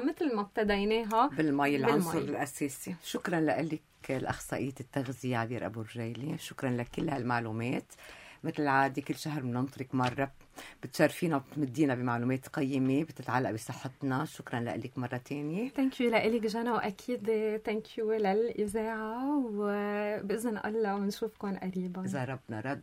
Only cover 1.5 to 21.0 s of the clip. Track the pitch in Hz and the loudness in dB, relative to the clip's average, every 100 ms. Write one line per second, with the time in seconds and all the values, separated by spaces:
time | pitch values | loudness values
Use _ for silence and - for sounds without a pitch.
1.5 | 139 143 139 131 147 170 165 139 127 143 | 4 4 4 4 4 4 0 0 -2 -4
2.5 | - 143 - - 175 - - - 175 151 | -2 -4 -4 -10 -10 -6 -4 0 2 4
3.5 | - 156 - _ - - 131 - - - | 2 0 -4 _ -16 -4 -2 0 -4 -4
4.5 | 107 127 135 127 143 127 127 127 120 113 | -2 -2 -4 -6 -4 -4 -4 -2 0 0
5.5 | 120 90 113 107 117 113 117 147 165 - | -2 -4 -6 -8 -6 -6 -4 -6 -6 -8
6.5 | - 131 120 120 - 165 139 120 120 113 | -4 -2 0 -2 -2 -2 0 0 0 0
7.5 | 110 120 - - - - - - - 156 | -2 -2 -2 -6 -18 -18 -18 -20 -8 -6
8.5 | 160 143 135 139 135 131 139 156 147 127 | 0 4 6 4 0 -4 -4 -4 -4 -2
9.5 | 123 135 - 135 131 123 120 135 - - | 0 -2 -4 -2 2 2 2 -4 -4 -20
10.5 | - - - 123 - 147 - 170 143 - | -18 -18 -14 -8 4 4 4 2 2 0
11.5 | 151 135 120 147 123 123 117 123 131 - | -2 -2 4 4 4 2 2 2 0 -2
12.5 | - 135 139 131 135 160 - 127 123 113 | -2 0 2 4 4 0 -6 0 0 2
13.5 | 110 - 120 127 - 139 131 165 - - | -2 -6 -8 -8 -4 -2 0 -2 -6 -6
14.5 | 120 120 117 123 131 123 127 - 143 147 | -4 -2 -4 -6 -4 -4 -4 -6 -6 -2
15.5 | 175 262 285 262 - 240 226 220 226 214 | -2 -2 0 0 2 2 4 4 2 0
16.5 | 226 240 220 214 196 - 247 208 220 214 | 0 0 0 -2 -6 -6 -4 0 0 0
17.5 | 214 226 220 214 - 220 220 196 208 233 | -2 -2 -4 -4 -4 0 2 4 4 2
18.5 | - 208 220 220 220 220 233 269 294 240 | 0 0 0 -2 -2 -4 -2 2 2 2
19.5 | 202 208 208 208 208 208 214 190 226 233 | 0 0 0 0 0 0 -2 0 0 0
20.5 | 214 - 226 208 202 | 0 0 0 0 2